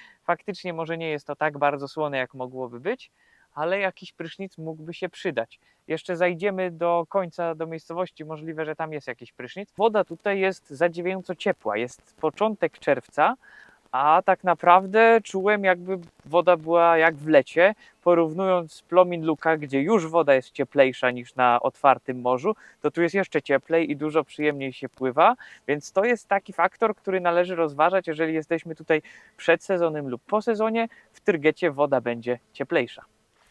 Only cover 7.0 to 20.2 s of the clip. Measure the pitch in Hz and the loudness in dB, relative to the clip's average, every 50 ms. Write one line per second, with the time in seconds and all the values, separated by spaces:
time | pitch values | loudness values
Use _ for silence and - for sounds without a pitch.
7 | 160 - - 196 185 170 - - 170 170 165 156 165 165 165 160 - - 165 175 | -2 -2 -4 -4 -4 -4 -6 -6 -6 -6 -6 -6 -8 -10 -10 -12 -12 -10 -8 -8
8 | 185 170 _ - 156 151 160 151 156 160 160 156 160 151 151 - 165 160 156 147 | -8 -8 _ -16 -14 -14 -14 -12 -12 -10 -8 -8 -8 -8 -6 -8 -8 -8 -10 -10
9 | - 135 120 - 123 - _ - 123 120 - 185 208 - _ - 202 226 214 208 | -10 -12 -12 -12 -14 -20 _ -16 -16 -14 -14 -14 -16 -12 _ 0 0 2 2 0
10 | 180 - - - - 208 196 196 190 190 185 - _ - 147 131 165 175 160 175 | -2 -2 -4 -8 -4 -2 -2 0 0 -2 -2 -4 _ -10 -4 0 0 0 0 -2
11 | 170 180 190 190 180 - - - - 202 175 _ - 107 104 107 117 123 - - | -6 -4 -4 -6 -6 -10 -8 -4 -2 -4 -4 _ -4 -6 -4 -4 -4 -6 -8 -14
12 | _ _ _ _ - 156 - - 208 220 214 - - 156 - - - 156 139 131 | _ _ _ _ -4 -4 -2 0 -2 -2 -2 -2 -4 -4 -4 -4 -2 -2 -2 -2
13 | - _ - - 156 202 254 - _ - - - - - _ _ _ _ - 127 | -2 _ -2 0 2 2 0 -2 _ -20 -20 -20 -20 -20 _ _ _ _ -4 0
14 | 139 151 156 180 190 - 185 - - 185 165 - - 175 175 190 190 190 196 220 | 2 4 4 4 4 2 0 2 2 -2 -2 2 4 6 6 6 6 2 2 4
15 | 226 226 226 226 214 - - 190 185 208 214 202 196 185 180 180 175 185 190 180 | 6 6 6 4 2 -2 -4 -2 0 0 0 2 2 2 2 0 -2 -8 -8 -8
16 | 170 - _ _ - 135 151 175 165 180 180 165 156 160 170 170 170 170 165 160 | -8 -14 _ _ -6 -2 0 2 4 4 2 2 2 2 4 4 6 6 6 6
17 | 160 165 160 143 147 156 156 143 127 - - 160 175 202 214 _ _ _ _ _ | 4 2 2 0 0 4 4 4 4 4 2 4 4 4 4 _ _ _ _ _
18 | - 175 175 170 165 156 156 180 190 190 185 180 170 156 - - _ - 175 180 | 2 4 4 4 4 0 -2 -2 0 0 0 0 -2 -4 -12 -20 _ 0 4 4
19 | 185 175 175 165 156 165 156 - - 165 160 156 147 135 139 139 139 180 226 202 | 4 4 2 -4 -2 -2 -2 0 0 0 0 0 -2 -2 -2 0 2 2 2 2
20 | 160 160 165 170 | 2 2 2 2